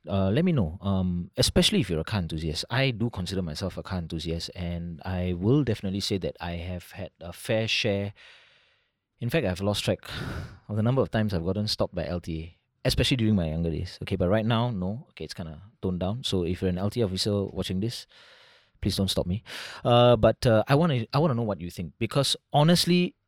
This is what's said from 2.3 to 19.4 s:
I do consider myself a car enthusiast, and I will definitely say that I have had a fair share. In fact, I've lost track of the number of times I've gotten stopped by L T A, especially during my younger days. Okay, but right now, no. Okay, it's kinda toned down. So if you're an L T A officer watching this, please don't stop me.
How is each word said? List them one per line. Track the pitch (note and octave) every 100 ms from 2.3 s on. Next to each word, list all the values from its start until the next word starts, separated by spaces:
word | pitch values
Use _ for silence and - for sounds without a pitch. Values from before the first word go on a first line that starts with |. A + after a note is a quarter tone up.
| D#2+ D#2+ D2+ -
I | A#2+ C3+
do | G#2 A#2
consider | - F2 F#2+
myself | E2+ D2+ F#2 F2
a |
car | - F#2
enthusiast, | E2 E2 E2 E2 -
and | - F2 E2+ E2+ E2
I | F#2+ F2+ F2+ F2
will | G2+ D3
definitely | A#2+ G#2 G2 G2
say | - G2
that | D#2+ -
I | F2
have | E2+ F2 F2+ -
had | - F2+ -
a | F2
fair | - - A2 A2+
share. | - A2+ G2 G2+ - - - _ _ _ _ _ _ _ -
In | A#2+
fact, | E3 G2+
I've | F2
lost | G2+ G2+
track | - F#2 - - - - - - -
of | G#2+
the |
number | A2+ C3+
of | G2+
times | A2+ G#2+
I've | F#2
gotten | E2+ G2 G#2
stopped | - G2+
by | F2+ D#2
L | F2
T | F2 D#2+
A, | E2+ - _ _ C3
especially | - A#2+ C3
during | A2 G#2
my | D#2+
younger | D#2+ E2+
days. | D#2 F2+ -
Okay, | - F#2+
but | F2+
right | A2 A2
now, | A2+ B2
no. | G2+ F#2 A#2 -
Okay, | -
it's | D#2
kinda | - D#2+ D#2 G2+ -
toned | F#2+ F2+
down. | F#2 A#2+
So | - F#2+
if | F2 F2+
you're | F#2
an | F2
L | G#2
T | A#2+
A |
officer | G2+ F#2 A2 G2+
watching | F#2+ F2 - F#2
this, | A2+ - - - - - - _ _ -
please | G#2 G2
don't | F#2+
stop | - F2
me. | F#2+